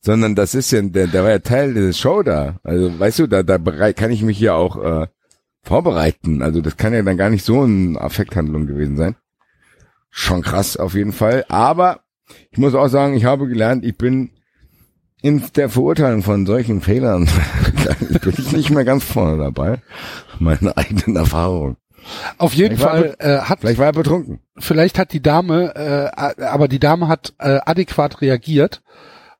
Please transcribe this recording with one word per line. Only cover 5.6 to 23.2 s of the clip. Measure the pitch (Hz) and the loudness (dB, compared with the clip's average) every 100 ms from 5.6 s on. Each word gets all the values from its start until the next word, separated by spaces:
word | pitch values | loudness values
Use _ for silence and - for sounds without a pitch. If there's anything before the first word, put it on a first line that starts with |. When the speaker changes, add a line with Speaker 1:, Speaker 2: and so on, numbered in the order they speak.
Speaker 1:
vorbereiten. | - 117 170 87 80 - 87 73 | -2 0 2 2 0 -2 -4 -2
Also, | 69 80 | 0 -2
das | 78 - | -4 -4
kann | 110 | -2
ja | 113 | 0
dann | 98 92 | 0 0
gar | 98 | 0
nicht | 107 - | 0 2
so | 120 | 2
eine | 135 98 90 80 | 4 2 0 -2
Affekthandlung | 71 - 104 95 76 78 73 | -6 -4 -4 -2 -2 -4 -4
gewesen | 71 73 71 | -4 -4 -2
sein. | 82 117 _ _ _ _ _ _ _ _ _ | -4 -4 _ _ _ _ _ _ _ _ _
Schon | - - 90 | -8 -2 -2
krass | - 85 101 - | -2 -2 -2 -4
auf | 92 95 | -4 -2
jeden | 104 | -4
Fall. | - 107 127 - | 0 0 0 0
Aber | 95 123 160 180 - _ _ _ - _ | 0 2 2 0 0 _ _ _ -20 _
ich | - | 0
muss | 139 131 | 2 2
auch | 139 | 2
sagen, | 139 139 135 | 2 2 2
ich | 117 | 2
habe | 135 139 | 2 -2
gelernt, | 117 110 131 113 | 0 0 0 -2
ich | 101 | -2
bin | 123 131 123 _ _ _ _ _ _ _ _ _ | -2 0 -4 _ _ _ _ _ _ _ _ _
in | 143 147 - - | 0 0 0 -2
der | 139 | 0
Verurteilung | 113 139 160 139 110 | 0 0 2 2 2
von | 98 101 95 | 0 0 2
solchen | 117 117 101 | 0 0 -2
Fehlern | 92 113 127 92 82 82 69 - - - | 0 0 2 2 4 2 0 0 0 0
<laughs> | - - - 117 | -2 -2 -2 -2
bin | 95 87 | -2 -4
ich | 131 | -2
nicht | 156 147 | -2 2
mehr | 147 123 | 2 2
ganz | 135 - | 0 -2
vorne | 123 85 78 | -2 0 0
dabei. | 71 65 76 123 _ - - - - - | -4 -4 -4 -4 _ -18 -16 -16 -18 -4
Meine | 80 76 98 - | 0 2 0 -2
eigenen | 78 104 - 92 | -2 -2 -2 0
Erfahrungen. | 80 80 87 90 71 62 _ _ - - - - | 0 0 -2 -2 -4 -8 _ _ -18 -14 -14 -2
Speaker 2:
Auf | 175 | 0
jeden | 143 202 113 | 2 2 2
Speaker 1:
Vielleicht | |
war | 143 160 | 2 2
Speaker 2:
Fall, | 160 | 0
Speaker 1:
er | - | 0